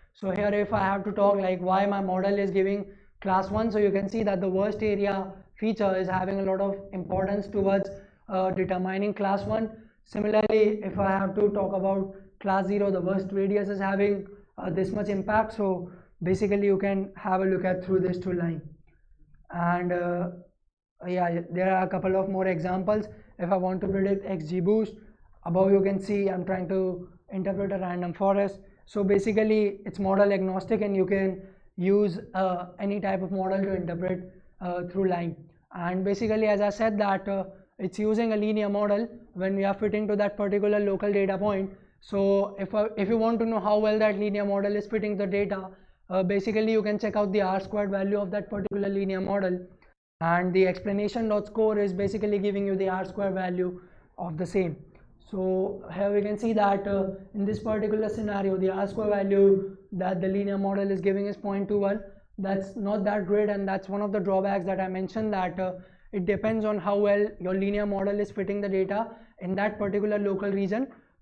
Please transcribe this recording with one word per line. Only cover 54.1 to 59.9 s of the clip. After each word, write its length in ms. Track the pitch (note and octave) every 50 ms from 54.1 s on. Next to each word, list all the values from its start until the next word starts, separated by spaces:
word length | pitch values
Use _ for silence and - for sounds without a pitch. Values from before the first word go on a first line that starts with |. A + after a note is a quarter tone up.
| _ -
of 180 | F3 E3+ D#3
the 80 | D#3 F3+
same. 320 | E3+ - G3+ F#3 E3+ C#3+ - - - - - - - - -
So 640 | - - - F#3 F#3 F#3 F#3 F#3 F#3+ G3+ G3+ G3 - -
here 200 | D#3+ F#3 G3+ G3+
we 100 | G#3 G#3
can 160 | G3+ G#3 G#3 G#3
see 140 | A#3 A3+
that, 340 | A3 G#3+ G3+ G3+ G3 G3 G3
uh, 200 | G3+ G3 G3 F#3+ F#3+ - - - - -
in 100 | G#3 G3
this 140 | G#3 G#3 -
particular 500 | - A3+ G#3+ G#3 G#3 G#3 G#3 G#3+ A3 G#3
scenario, 480 | G#3+ A3+ G#3+ G#3 G3+ G3 G3 G3 F#3+
the 140 | F#3 F#3+ F#3+
R 160 | F#3+ F#3+ G3+
square 220 | G3 - A3 G#3+ G#3
value 680 | G#3 G3+ G3 G3 G3+ G3 G3 G3 G3 F#3+ - - - - - -